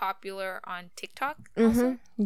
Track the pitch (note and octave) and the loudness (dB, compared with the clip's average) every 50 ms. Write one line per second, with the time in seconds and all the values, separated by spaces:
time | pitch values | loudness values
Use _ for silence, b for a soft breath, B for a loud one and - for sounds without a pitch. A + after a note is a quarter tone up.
0 | G3 F#3+ F#3+ - - F#3+ G3 F#3+ F#3+ F#3+ F#3 - - - F3+ F3 F3+ F3 - - | -2 -2 -2 -4 -8 -10 -8 -6 -6 -6 -6 -8 -8 -8 -8 -8 -10 -12 -16 -14
1 | - - - - C4+ C#4+ D#4 - - - - - A3+ A3+ A3+ A#3+ A#3+ B3+ C4 A#3+ | -14 -12 -8 -4 -4 -4 -4 -6 -12 -8 0 4 4 6 6 6 4 2 2 -2
2 | - - - - G#3 | -8 -10 -2 0 4